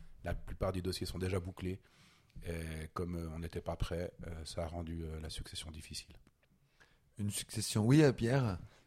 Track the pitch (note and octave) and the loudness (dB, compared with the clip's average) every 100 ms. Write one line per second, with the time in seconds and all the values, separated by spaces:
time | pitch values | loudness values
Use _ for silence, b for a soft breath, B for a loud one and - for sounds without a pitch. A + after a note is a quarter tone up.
0 | B B F2 - - - F#2+ F#2 F#2 F2 | B B -4 -4 -4 0 0 0 -2 -2
1 | F#2 F2 F#2 F#2+ F2+ - F2+ F#2+ b b | -4 -2 0 0 -2 -4 -4 -4 b b
2 | b b b - F2 E2 D#2+ D#2+ D#2 - | b b b -12 -6 -4 -4 -6 -6 -4
3 | F2 E2+ D#2+ D#2+ E2+ F2 - E2 - E2+ | -2 -2 -4 -4 -4 -4 -4 -2 0 0
4 | F2 - F2 D#2+ D#2 - E2 E2+ E2 E2 | -2 -6 -8 -8 -8 -4 -4 -4 -4 -4
5 | D#2+ D#2+ D#2 - - - D#2+ D#2+ - - | -4 -6 -6 -8 -8 -8 -10 -10 -10 -12
6 | - - - _ _ _ _ _ b b | -12 -18 -20 _ _ _ _ _ b b
7 | _ - G2+ - - A2+ - A2 A2 D3 | _ -4 -4 -4 -6 -4 0 4 8 10
8 | C#3+ A2 A2+ C3+ A#2 F2+ - B | 10 8 4 4 2 0 -6 B